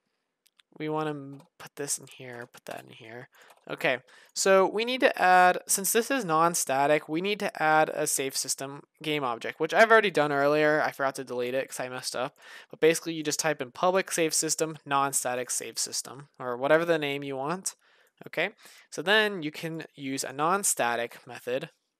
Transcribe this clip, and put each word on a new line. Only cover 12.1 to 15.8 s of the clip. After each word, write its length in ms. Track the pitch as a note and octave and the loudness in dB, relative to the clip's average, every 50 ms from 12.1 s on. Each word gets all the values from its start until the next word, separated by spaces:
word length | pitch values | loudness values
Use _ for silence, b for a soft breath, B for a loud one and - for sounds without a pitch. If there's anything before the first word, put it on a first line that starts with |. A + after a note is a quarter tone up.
| - | -6
up. 220 | A#2+ B2 C#3+ - B B B B B B B | -6 -6 -6 -8 B B B B B B B
But 100 | - - | -4 4
basically, 320 | - D#3+ E3 E3 - E3+ E3 | 4 4 4 4 -2 -6 -8
you 100 | D#3+ D3+ | -4 -4
just 160 | D3 D3 - | -4 -4 0
type 220 | - D#3+ D3+ D3 | 0 -2 -2 -2
in 120 | C#3 A#2+ - | -6 -10 -4
public 380 | - - F#3 F#3 F#3+ F3+ - | 0 2 2 2 2 0 0
save 220 | - - E3 D#3 - | -2 0 0 0 0
system, 460 | - - D#3+ - - E3 D#3+ D#3+ D3+ _ | 0 0 0 -2 -2 -2 -4 -4 -12 _
non-static 640 | D3 C#3+ C#3 C#3 C#3 C3 - - C3 B2 B2+ B2 - | -2 0 0 0 2 0 -2 -2 -2 -4 -4 -4 -4
save 280 | - - - A2+ A2+ | -6 -6 -6 -8 -6
system, 500 | - | -6